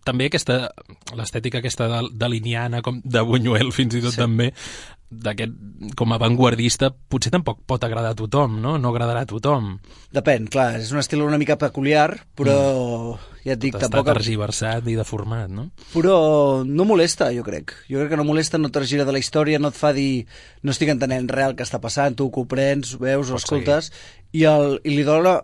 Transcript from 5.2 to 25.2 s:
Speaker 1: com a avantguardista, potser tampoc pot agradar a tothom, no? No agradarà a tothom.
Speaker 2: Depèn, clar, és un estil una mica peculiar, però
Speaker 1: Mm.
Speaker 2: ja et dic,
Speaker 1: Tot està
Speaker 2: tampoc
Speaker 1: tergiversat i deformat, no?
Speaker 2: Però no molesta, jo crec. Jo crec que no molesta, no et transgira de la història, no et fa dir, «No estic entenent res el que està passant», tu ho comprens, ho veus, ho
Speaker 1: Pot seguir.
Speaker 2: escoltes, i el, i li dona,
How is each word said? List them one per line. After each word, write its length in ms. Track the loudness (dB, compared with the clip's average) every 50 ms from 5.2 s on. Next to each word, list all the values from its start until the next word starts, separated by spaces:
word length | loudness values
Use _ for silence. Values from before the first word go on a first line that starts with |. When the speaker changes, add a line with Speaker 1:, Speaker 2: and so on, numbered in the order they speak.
| -6 -6 -4 -4 -6 -8 -8 -12 -16 -18 -16 -12 -12 -12 -4
Speaker 1:
com 140 | -2 0 0
a 40 | 2 2
avantguardista, 680 | 2 2 4 6 4 4 4 4 2 0 2 2 0 0
potser 400 | 0 -4 -8 -4 -4 -2 0 0
tampoc 300 | 0 0 0 -2 -6 -8 -6 -4
pot 140 | -4 -2 -2
agradar 280 | -4 -2 -2 -2 -2 -2
a 20 | -4
tothom, 380 | -4 0 2 2 2 2 0 -2
no? 160 | -2 -2 -2 0
No 80 | 0 0
agradarà 320 | 0 0 0 0 0 -2
a 80 | -4 -4
tothom. 460 | -6 -2 0 0 2 2 0 -4 -6 -10 -14 -20 -20 -20 -20 -6 -4
Speaker 2:
Depèn, 340 | 0 2 2 2 2 0 -2
clar, 220 | 0 2 2 2 0 -4
és 100 | -6 -4
un 60 | -4 -4
estil 240 | -2 -2 -2 0
una 160 | 0 2 2 0
mica 200 | 2 0 0 0
peculiar, 540 | 0 -2 -2 -2 0 2 4 4 4 2 0 -6 -14 -18 -8
però 220 | -2 2 4 4 4 4 2 2 0 -2 -2 -4 -4 -6 -8 -8
Speaker 1:
Mm. 60 | -10 -14 -18 -20 -10 -6
Speaker 2:
ja 80 | -4 -4
et 60 | -2
dic, 140 | -2 -4 -2
Speaker 1:
Tot 100 | -2 -2
està 80 | 0
Speaker 2:
tampoc 160 | 0 2 2 2 2
Speaker 1:
tergiversat 720 | 2 0 -2 -2 -2 -4 -4 -4 -4 -4 -2 -2 -2 -2 -2
i 80 | -2
deformat, 540 | -2 -2 -4 -6 -6 -6 -6 -6 -6 -6 -6
no? 160 | -8 -8 -10 -12 -14 -18 -20 -4 -2
Speaker 2:
Però 680 | 2 4 6 6 6 6 6 6 6 4 4 2 2 0
no 200 | 0 0 2 4
molesta, 460 | 4 6 4 4 2 2 0 0 0
jo 120 | 0 -2 -4
crec. 320 | -6 -8 -8 -10 -12 -16 -18 -12 -6
Jo 100 | -4 -4
crec 100 | -2 -2
que 80 | 0 0
no 60 | 0
molesta, 340 | 2 2 0 0 0 0 -2
no 100 | -2 0
et 60 | -2
transgira 320 | -2 -2 0 0 0 0
de 60 | 0
la 80 | 0 -2
història, 400 | -4 0 0 0 2 2 2 2
no 80 | 0 -2
et 80 | -2
fa 180 | 0 0 2 2
dir, 320 | 2 0 0 0 -2 -4 -8 -14 -20 -20 -20 -20 -6 -4
«No 80 | -4
estic 180 | 0 0 2 2
entenent 400 | 2 2 0 0 0 -2 -2 -2
res 160 | 0 0 0
el 100 | 0 0
que 80 | -2 -6
està 160 | -6 -6 -6
passant», 360 | -6 -4 -2 0 0 0 0
tu 100 | 0 -2
ho 60 | -2
comprens, 640 | -2 -4 -4 -2 -2 0 2 2 0 0 -4 -6 -8
ho 20 | -4
veus, 320 | -2 0 0 0 0 -2
ho 40 | -4
Speaker 1:
Pot 80 | -4
seguir. 200 | -2 -2 -2 0 2 2
Speaker 2:
escoltes, 220 | 2 2 0 -4 -12 -18 -20 -20 -20 -20 -20 -6
i 140 | 0 4 4
el, 340 | 6 6 6 4 2 0 0 -2
i 120 | 0 0
li 80 | 2 4
dona, 400 | 4 4 4